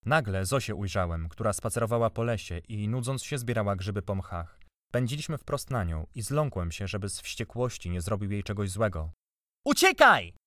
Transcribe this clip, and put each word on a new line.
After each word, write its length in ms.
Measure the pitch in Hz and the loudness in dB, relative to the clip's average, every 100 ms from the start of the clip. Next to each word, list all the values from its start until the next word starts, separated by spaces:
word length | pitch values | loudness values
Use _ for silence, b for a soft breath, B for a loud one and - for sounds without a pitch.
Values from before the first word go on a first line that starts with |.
| 110 | 4
Nagle 400 | 156 107 95 95 | 2 2 -2 2
Zosię 280 | 135 - | 0 0
ujrzałem, 540 | 104 101 101 87 82 82 | -4 -2 0 0 0 -4
która 240 | - 110 | -2 0
spacerowała 580 | 101 - - 113 117 113 | 0 -2 0 2 2 2
po 120 | - | 2
lesie 360 | 117 113 - 85 - | -2 -2 -4 -10 -6
i 200 | 107 104 | -4 -2
nudząc 340 | 123 120 135 | -2 -2 -4
się 160 | - 143 | -4 -6
zbierała 380 | 120 113 101 98 | -2 0 0 0
grzyby 260 | 98 101 | -2 -4
po 120 | 95 | -2
mchach. 460 | 95 - 87 85 - - _ _ | -4 -4 -8 -8 -14 -20 _ _
Pędziliśmy 460 | 120 123 147 156 151 | -2 -2 -4 -6 -8
wprost 320 | - 143 - | -4 -6 -2
na 140 | 123 | -2
nią 220 | 87 80 78 | -2 -4 -6
i 80 | - | -8
zląkłem 500 | 104 143 147 95 85 | -2 0 0 -2 -4
się, 160 | - 98 | -4 -6
żeby 200 | 104 98 | -4 -6
z 120 | - | -8
wściekłości 720 | - - 117 117 123 - 87 | -10 -8 -6 -2 -4 -4 -4
nie 100 | 90 | -4
zrobił 300 | 87 104 101 | -2 -2 -2
jej 120 | 101 | -4
czegoś 280 | - 104 101 | -4 -4 -4
złego. 400 | 95 110 85 78 - _ _ _ _ | 0 0 0 -8 -10 _ _ _ _
Uciekaj! 680 | - - 381 - 269 156 85 - | 0 6 6 10 8 8 4 -14